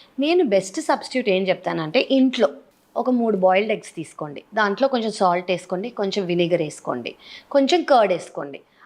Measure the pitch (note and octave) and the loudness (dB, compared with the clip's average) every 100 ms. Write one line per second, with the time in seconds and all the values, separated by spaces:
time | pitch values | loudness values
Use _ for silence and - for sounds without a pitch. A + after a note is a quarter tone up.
0 | - - C#4+ F4+ C#4+ G3 F#3+ - - C#4 | -14 -4 0 2 4 2 0 -6 -2 -2
1 | - B3+ A#3 F#3 F#3 F3 F3 E3+ D#3 A3+ | -2 -2 0 2 2 0 -2 -4 0 -2
2 | C#4 C4+ C4 A#3+ G#3+ - _ _ _ A#3+ | 2 2 2 2 0 -2 _ _ _ -4
3 | A#3+ B3 A3+ G3+ F#3 F#3 G#3+ G3 - - | -2 0 0 2 4 2 0 -4 -8 -14
4 | D3+ - D3+ C#3 - G#3+ G3+ G3 C4+ B3+ | -14 -12 -12 -12 -8 -2 0 0 0 0
5 | A3 G3+ F#3+ F3 F#3 F3 - F3+ A#3 A#3 | -2 0 2 2 0 -4 -4 -6 -6 -4
6 | G3 G3+ F3+ F3 E3+ F3 D3+ - - B2 | -4 -2 -2 0 2 0 -2 -6 -8 -8
7 | A#2 - - - - C#4 C4+ F4 D4 B3+ | -8 -14 -20 -20 -2 2 4 2 4 4
8 | G3+ E3+ - - C#3+ C#3 - _ | 4 0 -4 -12 -12 -14 -20 _